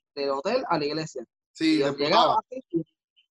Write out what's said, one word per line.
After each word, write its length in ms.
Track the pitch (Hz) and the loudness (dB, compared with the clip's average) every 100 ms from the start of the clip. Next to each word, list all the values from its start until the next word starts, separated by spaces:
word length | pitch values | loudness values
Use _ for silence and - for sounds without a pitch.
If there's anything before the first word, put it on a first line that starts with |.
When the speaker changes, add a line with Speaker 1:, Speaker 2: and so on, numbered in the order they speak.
| _ | _
Speaker 1:
del 160 | 143 139 | -6 -4
hotel 340 | 139 190 - - | -2 -2 -2 0
a 100 | 160 | -2
la 60 | |
iglesia. 400 | 147 156 160 - - _ _ | -2 -4 -6 -10 -16 _ _
Speaker 2:
Sí, 240 | - 160 156 | -2 2 2
Speaker 1:
Y 20 | |
yo 140 | 139 | 2
Speaker 2:
te 100 | 139 | 0
Speaker 1:
llegaba 180 | 147 214 | 2 4
Speaker 2:
explotaba. 180 | 294 - | 4 2
Speaker 1:
así, 220 | - 262 - | -4 -10 -6
y... 120 | - - _ _ _ _ | -6 -6 _ _ _ _